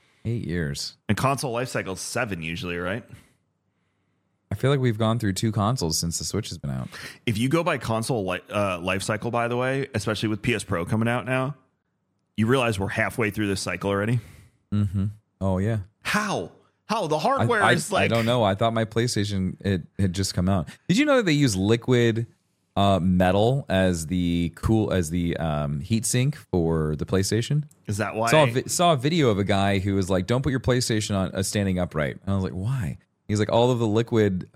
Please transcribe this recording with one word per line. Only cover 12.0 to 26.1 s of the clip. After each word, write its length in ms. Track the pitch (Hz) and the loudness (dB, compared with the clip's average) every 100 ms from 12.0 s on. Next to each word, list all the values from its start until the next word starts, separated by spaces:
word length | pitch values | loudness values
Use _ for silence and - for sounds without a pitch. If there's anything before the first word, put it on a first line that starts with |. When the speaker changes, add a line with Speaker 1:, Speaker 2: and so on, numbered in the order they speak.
| _ _ _ - | _ _ _ -2
Speaker 2:
you 100 | 110 | 2
realize 320 | 135 117 101 | 4 2 0
we're 100 | 95 | -2
halfway 420 | - 107 - 110 | -2 -2 0 -2
through 180 | 104 104 | 0 0
this 120 | 98 | -2
cycle 300 | - 90 101 | -4 -4 0
already? 300 | 101 104 123 - - - _ _ | 0 2 0 -2 -14 -20 _ _
Speaker 1:
Mm-hmm. 340 | 104 101 98 101 104 _ - | -2 0 0 -2 -4 _ -6
Oh, 180 | 95 92 | -2 0
yeah. 200 | 101 113 95 _ | 0 -2 -6 _
Speaker 2:
How? 500 | - 202 208 147 82 - _ _ - | -4 -2 -2 -4 -6 -12 _ _ -6
How? 200 | 220 170 | -4 0
The 100 | 151 | 0
Speaker 1:
I, 40 | |
Speaker 2:
hardware 420 | 208 269 233 226 | 2 2 2 4
Speaker 1:
I, 100 | 208 | 4
Speaker 2:
is 180 | - - | 4 2
like 140 | 190 | 0
Speaker 1:
I 40 | 101 | 2
don't 180 | 113 113 | 2 2
know. 160 | 123 | 2
I 100 | 104 | 2
thought 180 | 101 117 | 2 0
my 100 | 113 | 0
PlayStation, 720 | 110 - 120 110 101 101 92 - | -2 0 0 0 -2 -2 -2 -2
it 220 | 98 95 - - | -2 -2 -2 -4
had 140 | 95 | -2
just 220 | 90 95 | -2 -2
come 140 | - 90 | 0 2
out. 200 | 98 73 - - | 0 -2 -6 0
Did 100 | 185 | 2
you 60 | 302 | 4
know 100 | 269 | 2
that 100 | 202 | 2
they 60 | |
use 240 | 147 139 95 | 2 2 2
liquid, 680 | 98 117 117 123 117 113 117 _ _ _ _ - | 2 2 4 4 4 2 -4 _ _ _ _ 0
uh, 220 | 98 95 | 4 4
metal 640 | 90 90 90 95 110 139 - | 4 4 4 4 4 2 0
as 360 | 95 95 87 78 | 2 2 0 -2
the 440 | 90 87 87 85 | -2 0 0 -2
cool, 380 | - - 110 107 | -2 0 2 2
as 160 | 92 80 | 0 0
the, 260 | 87 85 - | -2 -2 -2
um, 420 | 80 73 73 71 | -2 -2 -2 -4
heat 240 | - 113 | -2 -2
sink 320 | - | 0